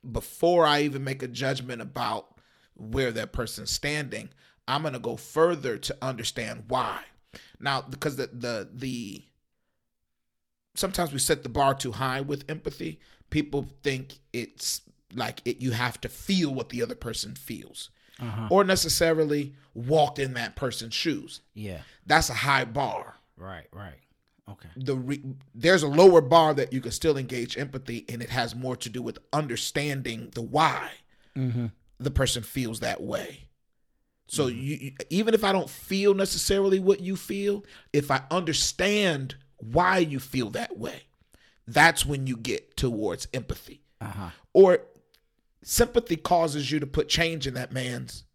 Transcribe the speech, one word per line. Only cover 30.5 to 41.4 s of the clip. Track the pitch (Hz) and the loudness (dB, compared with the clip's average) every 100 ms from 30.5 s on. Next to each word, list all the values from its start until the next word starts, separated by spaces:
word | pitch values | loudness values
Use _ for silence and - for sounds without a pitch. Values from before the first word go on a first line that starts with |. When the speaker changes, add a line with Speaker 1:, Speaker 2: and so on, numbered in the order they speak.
| 139 160 123 - - _ _ _ - | 4 4 2 -8 -14 _ _ _ -4
Speaker 2:
Mm-hmm. | 131 120 117 - _ _ | -2 0 -4 -8 _ _
Speaker 1:
the | 135 | -2
person | 135 131 123 | 0 0 -2
feels | 107 - 120 110 | -6 -6 -6 -4
that | 117 - | -4 -4
way. | - - - - - _ _ _ _ _ _ _ _ | -4 -6 -6 -14 -20 _ _ _ _ _ _ _ _
So | - 135 | -2 0
Speaker 2:
Mm-hmm. | 120 | -2
Speaker 1:
you, | 135 156 | -6 -6
you, | 135 - - | -10 -12 -2
even | 175 220 | 0 4
if | 220 | 4
I | 208 | 4
don't | 196 156 | 2 -2
feel | - - 190 202 | -10 -4 2 4
necessarily | 196 190 160 - 196 196 190 | 4 2 0 0 2 4 4
what | 185 190 | 4 2
you | 180 190 | 0 -6
feel, | - 196 202 202 - - _ | -6 -4 -2 -4 -8 -20 _
if | 147 139 | -2 0
I | 135 - | -2 0
understand | 175 165 143 - - 185 208 196 147 135 - _ _ | -2 0 0 -2 0 0 2 2 0 -6 -12 _ _
why | 113 131 180 190 | -2 2 4 4
you | 165 135 | 2 -2
feel | 131 131 110 | -4 -4 -2
that | 113 233 370 | -4 -6 -8
way, | 110 - _ _ _ _ | -10 -12 _ _ _ _